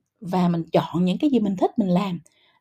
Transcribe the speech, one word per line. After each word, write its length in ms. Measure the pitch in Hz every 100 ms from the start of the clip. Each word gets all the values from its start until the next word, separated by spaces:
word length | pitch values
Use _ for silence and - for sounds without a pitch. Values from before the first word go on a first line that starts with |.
| _ _
và 280 | 170 185 175
mình 160 | 170 165
chọn 320 | 175 151 165
những 140 | 180 208
cái 120 | 302
gì 100 | 240
mình 160 | 208 196
thích 220 | 359 -
mình 100 | 190
làm. 320 | 175 202 170 - _ _ _